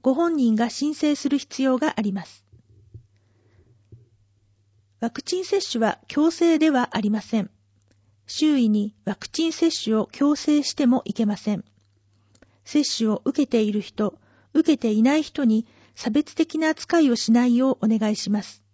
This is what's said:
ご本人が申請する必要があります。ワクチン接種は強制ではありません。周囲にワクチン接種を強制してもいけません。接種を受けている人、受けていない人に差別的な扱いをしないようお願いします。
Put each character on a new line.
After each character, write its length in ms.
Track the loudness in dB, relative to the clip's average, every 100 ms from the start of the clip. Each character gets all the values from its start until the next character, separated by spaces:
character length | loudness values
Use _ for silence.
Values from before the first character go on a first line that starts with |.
ご 120 | 0
本 220 | 0 0 2
人 200 | 2 2
が 140 | -2
申 240 | -2 -4
請 220 | 0 -2 0
す 140 | -2
る 80 | -4
必 240 | -4 -2
要 160 | 0 0
が 180 | -2 -2
あ 40 |
り 100 | -4
ま 140 | -4 -10
す。 200 | -20 _ -20 _ _ _ -20 _ _ _ _ _ _ _ _ _ -20 _ _ _ _ _ _ _ _ _ _
ワ 100 | -8
ク 100 | -8
チ 180 | -6 -6
ン 60 | -2
接 140 | -2 -2
種 120 | -2
は 180 | -2 -2 _
強 240 | 0 0
制 280 | 2 2 4
で 120 | 2
は 180 | 2 0 -2
あ 20 |
り 100 | -2
ま 120 | -4
せ 200 | -2 -4
ん。 100 | -4 _ _ _ _ _ _ _ -14
周 340 | 0 2 4
囲 100 | 2
に 240 | 2 -2 _ -10
ワ 100 | -10
ク 140 | -10
チ 180 | -4 -4
ン 60 |
接 180 | 0 -2
種 240 | 0 -2 -2
を 120 | -2
強 240 | 0 0 2
制 260 | 2 0
し 120 | 0 0
て 120 | 2
も 140 | 2 -2
い 80 |
け 120 | -4 -2
ま 100 | -2
せ 200 | -4 -4
ん。 80 | -8 _ _ _ _ _ _ _ _ _
接 200 | -2 -2 0 -2
種 100 | -2
を 140 | 0 -2
受 200 | -2 0
け 20 |
て 140 | 0
い 80 | 0
る 100 | -2
人、 380 | -6 -6 -6 -6 _ _ _
受 200 | 0 2
け 40 | 2
て 140 | 0
い 100 | 2
な 140 | 2 2
い 80 |
人 220 | -2 -2 0
に 200 | 0 -2 _ _ -10
差 160 | -2
別 240 | -2 -2 -4
的 240 | -2 0
な 100 | -2
扱 300 | -2 0 2
い 100 | 4
を 60 | 2
し 160 | 2
な 140 | 4 4
い 120 | 2
よ 160 | 0 0
う 40 | 0
お 20 |
願 220 | 0 0
い 40 | -2
し 140 | -2
ま 140 | -4
す。 180 | -4 -20 _